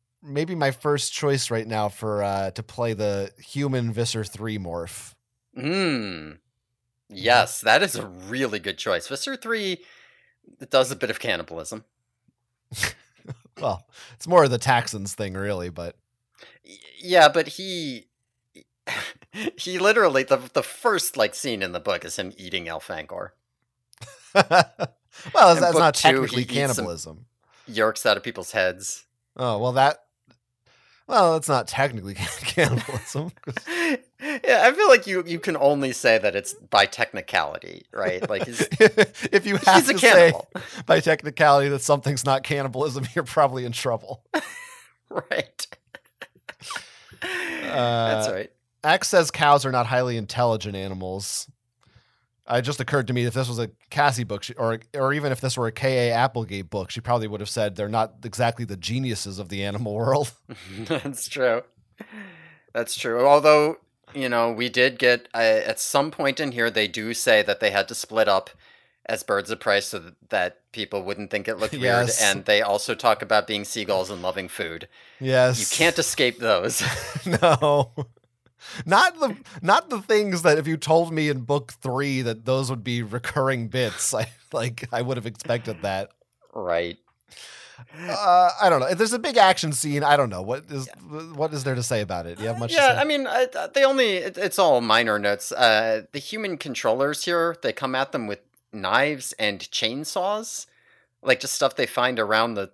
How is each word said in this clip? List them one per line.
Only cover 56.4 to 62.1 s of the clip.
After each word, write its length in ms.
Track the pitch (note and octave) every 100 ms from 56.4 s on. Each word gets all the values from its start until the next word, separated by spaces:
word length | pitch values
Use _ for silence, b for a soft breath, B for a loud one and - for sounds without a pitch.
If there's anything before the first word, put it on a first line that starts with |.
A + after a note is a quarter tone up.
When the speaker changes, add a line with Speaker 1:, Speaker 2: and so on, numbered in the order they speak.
| G2 G2 E2+
Speaker 1:
book, 200 | G#2 F2+
she 100 | A#2
probably 280 | A#2+ A#2+ G#2+
would 120 | G#2
have 80 | G#2
said 260 | A#2+ G#2 G2
they're 120 | G#2
not 260 | A2 A2 -
exactly 400 | A2+ A#2 A#2 A#2+
the 120 | A2 F#2+
geniuses 600 | F2 B2+ B2+ G#2 G2+ F#2+
of 100 | F2+
the 160 | G2
animal 300 | G2+ G#2 A2
world. 380 | G#2+ A#2+ C#3+ C3+ - -
<laughs> 220 | - F#2+
Speaker 2:
<laughs> 80 | G2 A#2
That's 420 | D#3 C#3+ B2 -
true. 340 | C#3 B2+ A#2 - _ _ - B